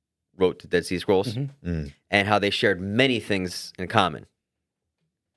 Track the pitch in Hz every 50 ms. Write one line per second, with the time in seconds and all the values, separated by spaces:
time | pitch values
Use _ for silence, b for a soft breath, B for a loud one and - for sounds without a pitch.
0 | _ _ _ _ _ _ _ 92 92 87 - - - - - 87 80 - 92 85
1 | - - 98 92 101 120 107 123 143 135 - _ - 87 85 80 73 69 - _
2 | _ _ 101 101 98 104 104 101 98 101 - - 120 104 95 87 95 98 104 120
3 | 135 135 123 107 - - 104 95 90 90 - - - - - - 92 - 110 110
4 | 95 85 71 - - _ _ _ _ _ _ _ _ _ _ _ _ _ _ _
5 | _ _ _ _ _ _ _